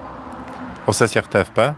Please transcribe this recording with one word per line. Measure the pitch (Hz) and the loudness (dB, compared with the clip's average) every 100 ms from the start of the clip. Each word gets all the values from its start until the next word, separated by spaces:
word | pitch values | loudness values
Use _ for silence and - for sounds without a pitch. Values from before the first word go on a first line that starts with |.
| - - - - - - - - - | -14 -14 -14 -14 -14 -12 -12 -4 -2
o | |
sesjach | 107 117 113 - | 2 4 2 2
T | 107 | 2
F | 92 | 2
P, | - 120 | 2 2